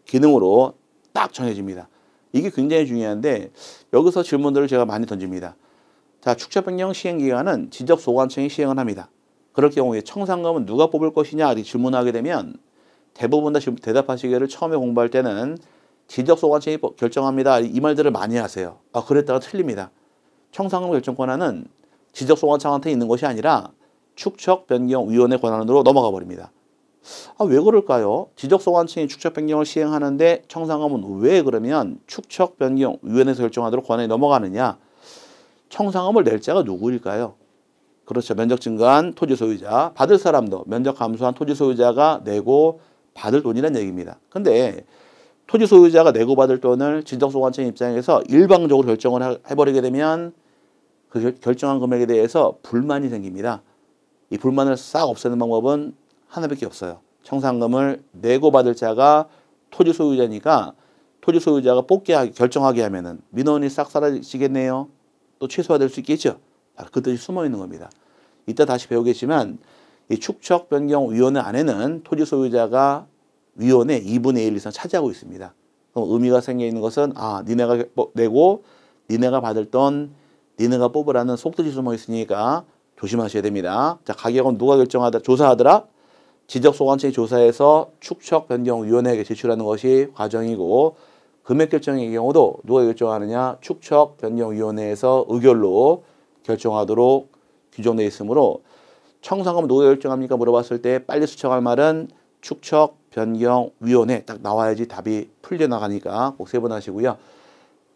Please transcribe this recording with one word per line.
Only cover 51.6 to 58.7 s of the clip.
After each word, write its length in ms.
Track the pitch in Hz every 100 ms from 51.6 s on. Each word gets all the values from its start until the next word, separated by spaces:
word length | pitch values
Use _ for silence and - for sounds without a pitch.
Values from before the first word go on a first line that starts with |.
| 143 135
금액에 240 | 127 123
대해서 540 | 117 113 113 160 127 -
불만이 460 | - 120 147 143 139
생깁니다. 540 | 113 95 92 113 107 _ _ _ _ _ _ -
이 80 | 98
불만을 400 | 131 139 139 131
싹 280 | - 151
없애는 340 | 156 113 123 120
방법은 560 | 117 113 123 147 147 - _ _ _
하나밖에 380 | - 156 139 110
없어요. 320 | - 90 87 _ _
청산금을 800 | - 139 135 120 117 131 139 139 _
내고 380 | - 113 131 151
받을 260 | 139 123